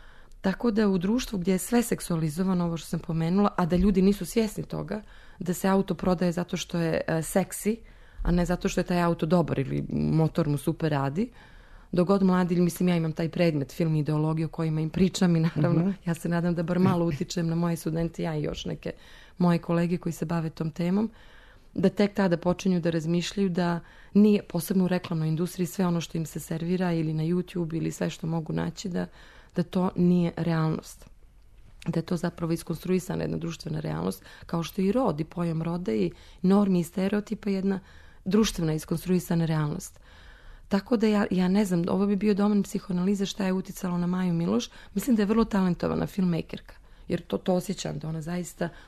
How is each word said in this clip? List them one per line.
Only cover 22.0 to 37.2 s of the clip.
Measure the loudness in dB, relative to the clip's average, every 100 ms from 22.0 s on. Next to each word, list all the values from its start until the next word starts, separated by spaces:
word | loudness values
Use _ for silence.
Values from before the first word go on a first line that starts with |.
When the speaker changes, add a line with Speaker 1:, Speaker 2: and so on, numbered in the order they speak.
| 2
Speaker 1:
tada | 2 2 2
počinju | 0 0 0 2
da | 0
razmišljaju | 0 0 0 -2 -2 0
da | 0 0 -2 -6 -18 0
nije, | 6 6 6
posebno | 0 -4 0 2
u | 2
reklamnoj | 0 -2 -2 0
industriji, | 0 -2 -4 -4
sve | 0 0
ono | 0
što | -2 -6
im | -6
se | -10
servira | -8 -6 -2 0 0
ili | 0 0
na | -2
YouTube | 0 0 -2 -4 -4 -2
ili | -4
sve | -2 -4
što | -4 -4
mogu | -4 -4
naći, | -4 -4 -6 -6
da, | -6 -6 -10 -20 -20 -8 -6
da |
to | -2 0 0 2
nije | 4 4 2 -2
realnost. | -2 0 0 -2 -6 -18 -20 -20 -20 -20 -20 -20 -20 -10 -4
Da | -4
je | -2
to | -2
zapravo | -2 -4 -4
iskonstruisana | -4 -4 -6 -2 -2 0 -4
jedna | -2 -4
društvena | -6 -8 -8 -6
realnost, | -4 -4 -4 -6 -12 -20 -6
kao | -6
što | -4 -2
i | 0
rod | 2 0 -2
i |
pojam | -6 -4 -4 -2
roda | -4 -4 -2
i | -2 -2 -4 -16 -2
normi | 4 4 4 2
i |
stereotipa | 0 -2 -2 -2